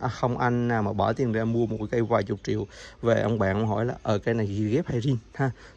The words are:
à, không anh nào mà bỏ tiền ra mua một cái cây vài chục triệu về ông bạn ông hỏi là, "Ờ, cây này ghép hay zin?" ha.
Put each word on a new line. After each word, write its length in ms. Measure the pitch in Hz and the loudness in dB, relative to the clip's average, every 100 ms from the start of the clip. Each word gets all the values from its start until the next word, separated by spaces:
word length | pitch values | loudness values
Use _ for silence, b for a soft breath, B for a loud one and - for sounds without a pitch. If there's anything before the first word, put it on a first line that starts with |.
à, 60 | 120 | -4
không 280 | 110 127 123 | -2 -2 0
anh 300 | 127 120 120 | 0 2 0
nào 160 | 117 | 0
mà 100 | 104 | 0
bỏ 200 | 101 101 | 0 0
tiền 180 | 117 131 | 2 0
ra 140 | 110 113 | 0 0
mua 200 | 117 117 | 0 0
một 120 | 110 | -2
cái 80 | 107 | -2
cây 100 | 123 | 0
vài 220 | 110 113 | 2 2
chục 160 | 104 104 | 0 -4
triệu 240 | - 104 101 B B B | -2 -4 -4 B B B
về 200 | 117 113 | 2 2
ông 180 | 104 113 | 2 2
bạn 200 | 98 98 | 2 2
ông 80 | 110 | 0
hỏi 180 | 104 117 | 0 -2
là, 100 | - | -4
"Ờ, 160 | - 104 | -2 0
cây 140 | 120 | 0
này 140 | 117 104 | 0 0
ghép 400 | 98 107 120 175 | -2 0 0 0
hay 120 | 120 | -2
zin?" 160 | 120 123 - | 0 -2 -4
ha. 180 | - 135 117 B | -4 -4 -4 B